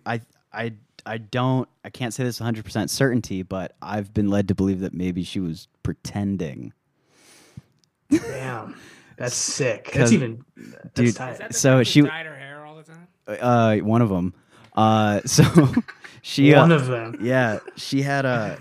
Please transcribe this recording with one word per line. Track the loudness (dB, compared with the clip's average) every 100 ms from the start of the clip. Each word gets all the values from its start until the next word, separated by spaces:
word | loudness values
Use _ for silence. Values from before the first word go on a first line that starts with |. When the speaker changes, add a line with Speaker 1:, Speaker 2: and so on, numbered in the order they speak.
| -6
Speaker 1:
I, | -8 -10 _ _
I, | -10 -10 -12 _ _ -12
I | -12
don't, | -6 -2 0 0 -4 _
I | -18
can't | -10 -8
say | -6
this | -6 -4
a |
hundred | -6 -6 -6
percent | -6 -4
certainty, | 0 0 0 -4 -8
but | -8 -8 -10 -12
I've | -8 -8 -4
been | -2 0
led | 2 0
to | 0
believe | 0 -2
that | -6
maybe | -4 -4 -4
she | -6 -6
was | -8 -8 -14 _
pretending. | -10 -8 -8 -4 -4 -4 -6 -10 -16 _ _ _ _ _ _ _ _ -20 _ _ _ _ -2
Speaker 2:
Damn. | -2 -2 -10 -8 -10 -12 -18 -20 -20 _ -8
That's | -6 -4
sick. | -6 -2 -2 -4 -4
That's | 2
Speaker 1:
'Cause, | 4
Speaker 2:
even, | 4 2 -8 -18 -20
that's | -20 -20 -10
Speaker 1:
dude, | 0 0 0
Speaker 2:
tight. | -8
Speaker 3:
Is | -14
that | -8
the | 0
Speaker 1:
so | 4
Speaker 3:
girl | 6
who | 6
Speaker 1:
she | 4
Speaker 3:
dyed | 4 0 -12
her | -16
hair | -18 -20 -20
all | -20
the |
time? | -20 -20 -20 _ -12
Speaker 1:
Uh, | -2 2 4 4 4
one | 2 2
of | 2
'em. | 0 -4 -8 _ _ -6 2
Uh, | 4 4 2 0
<laughs> | 0
so | 4 6 6 4 0 -4 -14 -20 -20
she, | -8 4 6
uh, | 8
Speaker 2:
One | 8
of | 4 0
them. | -6 -8 -6
Speaker 1:
yeah, | -2 0 0 -2 -10 -14
she | -4 -4
had | -2 -2 -2
a, | -2 -4 -8